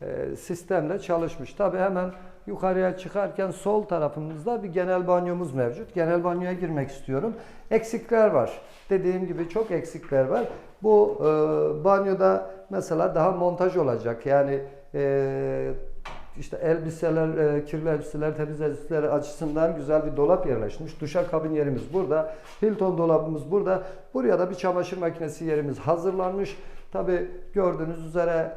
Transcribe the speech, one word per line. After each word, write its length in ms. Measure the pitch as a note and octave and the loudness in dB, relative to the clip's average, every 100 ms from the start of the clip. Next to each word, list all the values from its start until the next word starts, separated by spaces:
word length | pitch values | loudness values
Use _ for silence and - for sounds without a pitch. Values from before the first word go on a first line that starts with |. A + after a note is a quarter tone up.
e, 340 | - C3+ C#3 C#3 | -8 -6 -6 -6
sistemle 640 | - F3 - F#3 D3+ F#3+ | -8 -8 0 0 0 -4
çalışmış. 560 | - E3+ E3 - B2+ | -2 -2 -2 -6 -12
Tabii 240 | - G3 F3+ | -2 0 2
hemen 320 | F#3+ F3+ F#3 - - - - | 0 0 -4 -6 -16 -16 -10
yukarıya 500 | F#3+ F#3+ F#3 F#3 F3+ | -2 0 2 2 0
çıkarken 540 | E3 G#3 F#3+ D#3 F#3+ | -4 -2 -2 -2 -4
sol 320 | D#3+ G3+ G#3+ | -2 0 0
tarafımızda 800 | G#3 E3+ D3 D#3 D#3 D#3 F3 A#3 | 0 0 0 -2 -8 -6 -4 -4
bir 60 | G3 | -2
genel 380 | E3+ F3+ F#3 F3 | -2 2 2 4
banyomuz 480 | F3+ F3 F3 E3+ | 2 2 -2 -2
mevcut. 400 | C3 A#2+ D#3 A3 | 0 0 -2 -6
Genel 300 | F3 E3 F3 | 0 2 2
banyoya 280 | F3 F3 F3+ | 2 -2 -2
girmek 380 | F3+ F3+ D3+ C3+ | -2 -2 -2 -2
istiyorum. 440 | - - C3+ A3 A3 - - - | -6 -4 -2 -2 -6 -12 -18 0
Eksikler 600 | A3 A3 A3+ - A3+ G#3+ | 0 0 -6 0 4 6
var. 300 | D3+ - - - - - | 6 2 -4 -16 -20 0
Dediğim 360 | F#3+ F3+ F#3 F3+ | 2 2 0 -2
gibi 220 | E3 E3 | -4 -4
çok 220 | G#3+ G#3+ | -2 0
eksikler 540 | E3 - D#3+ - C3+ | -2 -4 -10 0 2
var. 200 | C3 A3+ A3+ - - - | 2 2 -2 -8 -16 -2
Bu, 360 | G#3+ G#3 G#3 - | 6 8 6 4
e, 40 | D3+ D#3 D#3 D3+ D3+ D3+ | 4 4 4 4 2 2
banyoda 640 | F3 G3 G3 F#3+ F#3+ F#3+ F#3+ - - | 4 4 4 4 4 4 -2 -12 -8
mesela 440 | G3 F3+ D#3+ F3+ | -6 -2 0 2
daha 160 | E3+ D#3 | 4 2
montaj 460 | F3+ F3 F3 F#3 F3 | 4 0 2 2 2
olacak. 500 | C#3 A2+ A2+ A#2 C#3 | 2 0 -2 -4 2
Yani, 340 | C#3+ C#3 C#3 - - - | 4 4 0 -4 -14 -8
e, 800 | D3 C#3 C#3 C3+ C3+ C3+ C3+ C3 C3 - - - - - - | -2 0 2 0 -2 -2 -2 -2 -4 -4 -6 -8 -12 -12 -10
işte 180 | - - | -10 -2
elbiseler, 720 | D#3+ E3 D#3+ D#3 E3 D#3+ D#3+ | 0 2 0 -2 0 2 0
e, 360 | D#3+ D3+ D3 | 2 2 2
kirli 240 | D3 D#3 D#3+ | -2 -4 -2
elbiseler, 480 | D3+ - D3+ D3+ D3+ | -2 -4 -4 -4 -2
temiz 240 | D3+ D3+ | -6 -4
elbiseler 420 | D3+ C#3 - D#3+ | -4 -4 -2 0
açısından 760 | C#3+ D3 D3 - D#3+ D3+ E3 D#3+ | 2 0 -2 -6 -2 2 2 0
güzel 300 | C#3+ D3+ D3+ | 0 0 2
bir 100 | C#3 | 2
dolap 300 | C#3+ F3+ F3+ | 4 4 2
yerleşmiş. 540 | A#2 G#2 - D#3+ - | -2 -2 -6 -10 -8
Duşakabin 540 | D3 F3+ E3+ D#3+ D#3+ | -4 -2 0 -2 0
yerimiz 280 | D#3 C#3+ B2 G#2+ | 0 0 -2 -2
burada. 420 | F#3 F3+ D#3 D#3 - - - | -2 0 0 0 -6 -16 0
Hilton 360 | G#3+ G3+ F#3+ E3+ | 0 2 0 2
dolabımız 520 | E3+ D#3 D#3+ D#3 C#3 | 4 4 2 -4 0
burada. 320 | G3+ G3 F#3 - - - | 0 2 0 -2 -12 -6
Buraya 240 | B3+ B3 F3+ | 0 2 2
da 120 | F3+ | 2
bir 40 | |
çamaşır 440 | F#3+ F#3 F3+ F3 F#3 | 0 0 0 -2 -2
makinesi 460 | E3+ E3 D#3 D#3 | -2 -2 -8 -6
yerimiz 340 | E3 D3+ C#3+ C3 | 0 0 0 -2
hazırlanmış. 800 | D3 E3+ F3+ F#3+ F#3 G3 G3 - - - - | 0 0 0 0 -2 -2 -4 -8 -12 -12 -8
Tabii 380 | F#3+ F#3 F3+ - - - | -4 0 0 -2 -8 -4
gördüğünüz 520 | G3+ F#3 D#3+ D#3+ E3 D#3+ | 0 2 0 -4 -6 -4
üzere 460 | E3+ E3+ E3 D#3+ | 0 2 2 0